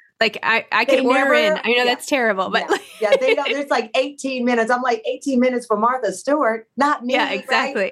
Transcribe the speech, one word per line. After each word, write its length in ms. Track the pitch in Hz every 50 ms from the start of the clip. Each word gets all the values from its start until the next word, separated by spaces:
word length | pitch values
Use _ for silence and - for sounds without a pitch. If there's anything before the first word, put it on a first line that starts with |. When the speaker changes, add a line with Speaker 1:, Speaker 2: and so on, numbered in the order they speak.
| _ _ _ -
Speaker 1:
Like, 160 | 226 214 - - -
I, 220 | - 220 226 - -
I 140 | - 214 240
could 140 | 247 - -
Speaker 2:
They 60 | 262
Speaker 1:
order 140 | 247 269 277
Speaker 2:
never 140 | 277 277 254
Speaker 1:
in. 240 | 240 233 - - -
I 100 | - 214
know 40 | 240 240
Speaker 2:
Yeah. 40 | 247
Speaker 1:
that's 220 | 240 247 254 -
terrible, 440 | - 294 262 240 226 202 190 185 196
but 120 | 202 226
Speaker 2:
Yeah. 60 | - -
Speaker 1:
like 120 | - - - - - -
Speaker 2:
Yeah, 140 | - - 539 -
they 160 | 508 480 440
don't, 140 | 302 240 -
it's 200 | 269 285 285 277
like 220 | 294 247 226 220 - 262
eighteen 480 | 277 294 285 - - 269 262 254 240
minutes. 260 | 247 247 233 226 226
I'm 100 | 247 247
like, 200 | 254 254 233 220 -
"Eighteen 360 | 247 254 - - 285 262 240
minutes 240 | 247 254 247 240 -
for 100 | - 214
Martha 380 | 202 220 240 262 254 226 190 180
Stewart, 560 | - - 262 285 311 269 220 226 220 - _ - 233
not 260 | 277 294 302 - 233
me," 120 | 240 262
Speaker 1:
Yeah, 100 | 247 220
Speaker 2:
right? 140 | 180 190 202
Speaker 1:
exactly. 500 | - - 254 233 - 285 285 220 190 -